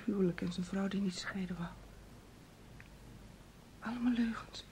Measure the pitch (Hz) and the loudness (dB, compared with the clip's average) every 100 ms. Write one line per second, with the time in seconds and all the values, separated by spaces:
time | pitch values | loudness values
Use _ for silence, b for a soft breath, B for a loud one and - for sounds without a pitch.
0 | - 202 185 170 185 175 180 196 196 190 | 2 6 6 6 2 0 0 2 2 4
1 | 202 180 - 196 180 175 170 - - - | 2 2 -2 -2 -2 -2 -4 -6 -14 -16
2 | - - - - - - - - - - | -16 -16 -16 -18 -18 -18 -16 -16 -16 -16
3 | - - - - - - - - 220 240 | -16 -14 -14 -16 -18 -18 -18 -10 -4 2
4 | 240 233 233 226 - - - | 6 6 6 4 -4 -10 -12